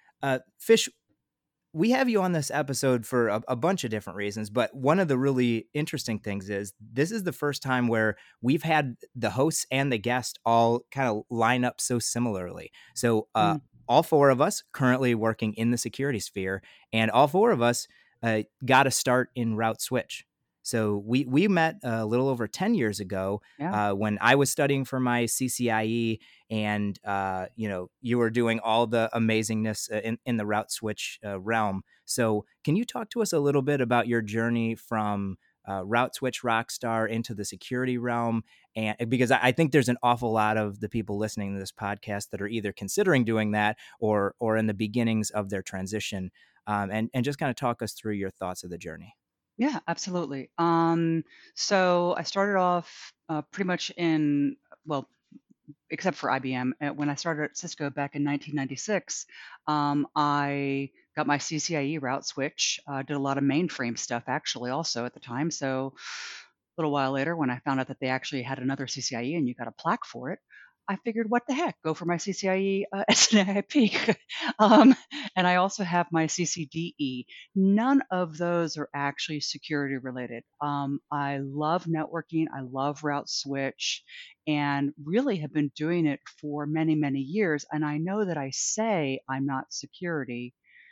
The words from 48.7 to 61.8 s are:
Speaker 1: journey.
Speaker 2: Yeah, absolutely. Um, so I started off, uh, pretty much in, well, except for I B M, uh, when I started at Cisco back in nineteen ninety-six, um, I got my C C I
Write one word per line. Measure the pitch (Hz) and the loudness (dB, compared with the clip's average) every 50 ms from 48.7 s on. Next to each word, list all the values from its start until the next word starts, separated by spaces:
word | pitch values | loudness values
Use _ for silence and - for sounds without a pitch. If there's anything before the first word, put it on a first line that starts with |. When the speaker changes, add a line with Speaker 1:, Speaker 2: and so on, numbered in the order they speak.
| 87 | -12
Speaker 1:
journey. | 87 90 85 80 82 85 107 _ _ _ _ _ _ _ _ _ | -10 -10 -12 -12 -14 -16 -20 _ _ _ _ _ _ _ _ _
Speaker 2:
Yeah, | - 233 294 269 180 - - | -2 -2 -2 -2 -4 -4 -6
absolutely. | 165 - - 190 180 180 165 131 139 135 - - - | -6 -6 -6 -6 -4 -4 -4 -6 -8 -10 -10 -8 -2
Um, | - 170 170 170 165 165 165 165 165 165 165 165 165 156 _ - - - - - | 0 2 4 4 4 4 4 2 2 2 2 2 0 -2 _ -12 -20 -20 -16 -10
so | - - - 202 190 185 180 180 175 175 175 - | -6 -2 2 2 4 4 4 4 4 2 2 0
I | - 165 | -2 -4
started | - - 196 196 208 202 | -4 -2 0 0 2 2
off, | 190 185 180 175 175 165 - - - - - _ _ _ | 2 2 2 2 0 -2 -6 -16 -20 -20 -20 _ _ _
uh, | - 160 151 | -6 -6 -6
pretty | 147 _ - - 196 | -6 _ -6 -4 -2
much | 180 180 175 - - - | -2 -2 -2 -4 -8 -6
in, | - 170 165 160 156 151 147 143 143 143 139 139 _ _ _ - _ - | -2 0 2 2 2 2 2 2 2 2 0 -2 _ _ _ -20 _ -8
well, | 151 151 135 127 _ _ _ _ _ - - _ _ _ _ _ - 143 _ _ - | -4 -4 -4 -6 _ _ _ _ _ -20 -20 _ _ _ _ _ -20 -20 _ _ -12
except | - - - 190 - | -8 -2 -2 -2 -2
for | - - 117 | -2 -2 -2
I | 123 135 | -2 -2
B | 131 131 131 | -2 -4 -4
M, | 127 127 127 127 - | -2 -2 -4 -4 -2
uh, | 151 143 | -4 -6
when | 143 143 147 147 | -4 -2 -2 -2
I | 143 | -2
started | - - 170 160 147 151 | -4 -4 -4 -4 -4 -4
at | 147 - | -6 -8
Cisco | - - 170 - - 156 143 | -10 -12 -12 -8 -6 -6 -6
back | 135 147 139 139 - | -4 -4 -6 -6 -4
in | 143 147 | -4 -2
nineteen | 143 143 139 - 151 143 | -2 -2 -4 -6 -6 -6
ninety-six, | 151 135 135 139 131 - - 208 180 - - - - - _ - - - - - - - | -6 -4 -6 -8 -8 -6 -4 -4 -4 -4 -6 -10 -10 -12 _ -18 -20 -20 -20 -18 -10 -6
um, | 151 151 147 147 143 143 147 143 - - | -2 0 0 0 0 0 0 -2 -2 0
I | 151 147 147 143 143 143 143 143 143 139 139 139 139 139 135 _ _ _ _ - | 0 0 2 2 0 0 -2 -2 -2 -2 -2 -2 -4 -4 -6 _ _ _ _ -6
got | 151 151 | -4 0
my | 139 147 139 | 0 0 0
C | - - 165 156 | -2 -4 -6 -4
C | - - 170 | -4 -2 -2
I | 147 | -2